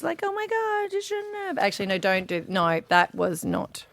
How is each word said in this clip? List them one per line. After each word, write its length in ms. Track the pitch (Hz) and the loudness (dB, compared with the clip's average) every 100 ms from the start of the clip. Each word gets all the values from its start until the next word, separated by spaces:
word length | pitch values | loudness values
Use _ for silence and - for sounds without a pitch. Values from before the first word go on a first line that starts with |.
Like, 180 | 320 339 | -4 -2
Oh 100 | 403 | -2
my 140 | 403 427 | -2 -2
God, 460 | 453 440 415 403 | 0 0 0 0
you 100 | 381 | -4
shouldn't 340 | 403 415 415 415 | -4 -6 -6 -8
have. 220 | 392 311 | -6 0
Actually, 280 | 202 - 196 | 0 0 -2
no, 120 | 190 | 0
don't 280 | 190 190 185 | 2 2 0
do, 180 | 175 165 | -4 -2
no, 320 | 190 170 165 - | 2 2 2 4
that 260 | 175 175 | 4 4
was 300 | 180 180 165 | 2 0 0
not 420 | - 175 - - - | 0 -2 -2 -8 -18